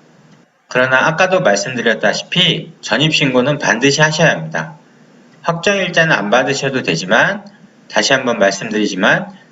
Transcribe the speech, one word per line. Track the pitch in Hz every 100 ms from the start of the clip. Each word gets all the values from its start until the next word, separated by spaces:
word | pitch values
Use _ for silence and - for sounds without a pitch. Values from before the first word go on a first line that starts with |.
| _ _ _ _ _ _ -
그러나 | 127 127 131 151
아까도 | 160 185 185
말씀드렸다시피 | 104 101 135 123 113 107 104 90 - 170 180 113 - -
전입신고는 | - 110 156 - 139 123 131 143
반드시 | 101 110 139 139
하셔야 | 156 156 156
합니다. | 90 - 82 80 - - _ - - - _
확정일자는 | - 165 208 196 180 - 160
안 | 135 104
받으셔도 | 120 135 135 135 131
되지만 | - 82 90 117 170 208 - - - _ -
다시 | 107 107
한번 | 131 123 107
말씀드리지만 | 98 - 113 107 101 - 117 175 - - -